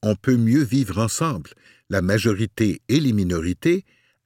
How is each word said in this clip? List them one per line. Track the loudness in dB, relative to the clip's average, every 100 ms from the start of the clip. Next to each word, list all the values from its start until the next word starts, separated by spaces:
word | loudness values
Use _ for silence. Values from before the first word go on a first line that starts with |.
on | -2 0
peut | 2 2
mieux | 4 2
vivre | 2 0 0 -2
ensemble, | -2 -2 -4 -6 -12 -20 _ _ -4
la | -2
majorité | 0 2 0 -2 -4 -2 -2 -2 -2
et | 0
les | 2
minorités, | 0 0 -2 -4 -2 0 -2 -4 _ _ _